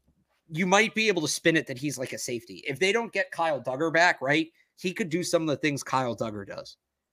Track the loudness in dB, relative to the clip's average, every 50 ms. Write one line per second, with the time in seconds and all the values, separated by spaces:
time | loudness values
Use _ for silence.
0 | _ _ _ _ _ _ _ _ _ -10 -4 -2 2 4 4 4 4 4 2 0
1 | 2 2 2 0 0 -2 -2 2 2 4 4 4 0 -2 -6 -6 -4 -6 -4 -4
2 | -8 -8 -8 -8 -6 -6 -6 -6 -8 -12 -16 -12 -8 -6 -2 0 0 2 2 0
3 | -2 -2 -4 -4 -4 -4 -2 -2 0 0 0 -2 -4 -6 -4 -2 -2 2 4 4
4 | 6 4 4 2 0 2 2 2 2 -2 _ _ _ _ _ -6 -6 -6 -4 -4
5 | -4 -2 -2 -2 -2 2 0 2 2 0 -2 0 0 0 0 -2 -4 0 0 0
6 | 0 0 -2 -4 -4 -6 -6 -8 -10 -12 -12 -14 -14 -16 -20 _ _ _ _ _
7 | _ _